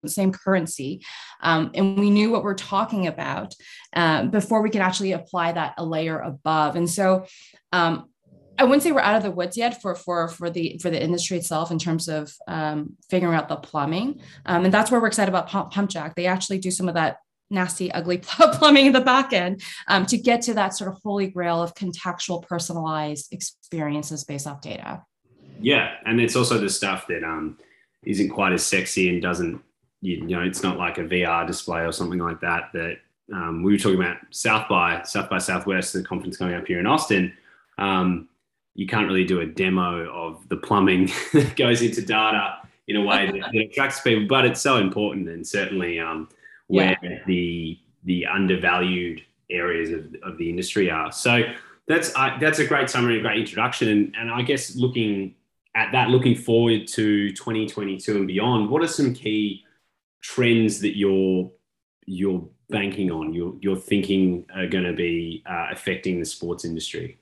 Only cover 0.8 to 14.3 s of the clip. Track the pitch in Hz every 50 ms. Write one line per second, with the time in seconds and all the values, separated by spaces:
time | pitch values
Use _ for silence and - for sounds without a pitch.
0.8 | 131 135 165 185 - - - - - - - - - 165 165 160 160 - - -
1.8 | 196 196 196 196 202 208 202 208 208 220 226 208 - 202 196 190 - - - 196
2.8 | 220 220 233 202 185 165 156 - 160 139 135 - - - - _ - - - -
3.8 | - - - - 170 160 156 147 - - 190 214 190 - 226 220 214 214 214 208
4.8 | 190 185 185 - 202 190 185 165 - _ - 180 170 170 170 175 156 - - -
5.8 | 170 160 165 156 160 165 160 151 - - 139 139 _ 156 156 156 151 147 143 170
6.8 | 170 175 170 - 196 190 190 185 185 - - - - - _ _ _ _ - 180
7.8 | 170 165 165 - - _ _ _ _ _ - - _ _ - - 269 247 269 285
8.8 | 285 349 302 269 - 202 214 220 208 208 175 175 175 180 180 233 233 240 240 -
9.8 | - 202 170 175 - - 175 170 165 170 165 - 175 170 170 180 165 156 - 170
10.8 | - 180 165 156 - 160 175 175 170 - 190 175 170 - 175 156 165 165 170 160
11.8 | 160 175 160 165 165 170 156 156 151 147 - - - - - 160 156 151 151 151
12.8 | 147 - - _ _ _ - 185 180 175 165 160 151 - 156 147 - - - 156
13.8 | 143 147 160 180 220 269 294 - - -